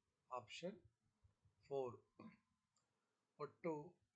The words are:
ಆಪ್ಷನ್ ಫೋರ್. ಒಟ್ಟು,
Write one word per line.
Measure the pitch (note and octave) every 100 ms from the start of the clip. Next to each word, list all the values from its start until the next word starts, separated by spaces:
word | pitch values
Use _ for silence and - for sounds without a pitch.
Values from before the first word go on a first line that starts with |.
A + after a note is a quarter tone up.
| _ _ -
ಆಪ್ಷನ್ | B2 A2+ - E3+ - - _ _ _ - _ - _ -
ಫೋರ್. | C#3 B2+ A2+ - - - - _ _ _ _ _ _ _ _ _ -
ಒಟ್ಟು, | D3 - E3+ D3+ D#3+ - _